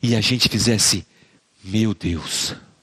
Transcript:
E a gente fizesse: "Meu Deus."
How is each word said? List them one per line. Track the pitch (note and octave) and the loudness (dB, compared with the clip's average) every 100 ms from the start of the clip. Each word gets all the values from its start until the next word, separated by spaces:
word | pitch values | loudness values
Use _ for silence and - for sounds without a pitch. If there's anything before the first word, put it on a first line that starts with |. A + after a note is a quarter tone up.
E | A#2+ | 2
a | A#2 | 2
gente | G#2 B2+ C3+ | 2 0 0
fizesse: | A2+ G#2+ G#2+ - G#2+ - _ _ _ _ _ | 2 2 2 2 0 -4 _ _ _ _ _
"Meu | F#2+ G#2 A2+ | -4 0 0
Deus." | G2 - E2+ - - - - - _ | 0 -4 -4 -4 -6 -6 -8 -18 _